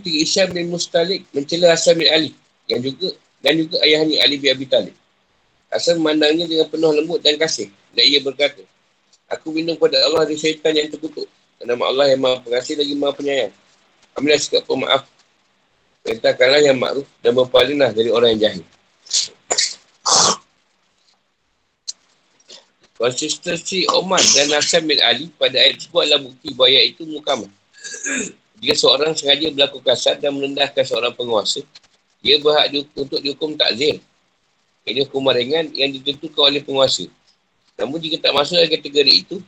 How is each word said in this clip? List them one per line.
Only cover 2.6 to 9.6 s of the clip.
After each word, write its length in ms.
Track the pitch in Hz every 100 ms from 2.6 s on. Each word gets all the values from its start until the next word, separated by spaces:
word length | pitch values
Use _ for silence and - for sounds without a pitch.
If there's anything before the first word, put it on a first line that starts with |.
| -
yang 160 | 120 131
juga, 240 | 139 185 - _ _
dan 160 | - 160
juga 240 | 160 175
ayahnya 380 | 151 151 156 147
Ali 160 | 127 143
bin 160 | 135
Abi 120 | 131 131
Talib. 260 | 123 87 - _ _ _ _ _ _ _
Hasan 240 | - 165 170
memandangnya 480 | 156 151 151 160 170
dengan 240 | 160 151
penuh 240 | 156 160
lembut 260 | 151 160 160 151
dan 160 | 151
kasih. 320 | 160 - 104 _ _
Dan 140 | - 127
ia 160 | 143
berkata, 400 | 135 135 143 - 95 _ _ _ _ _ _
"Aku 160 | - 160
minum 260 | 156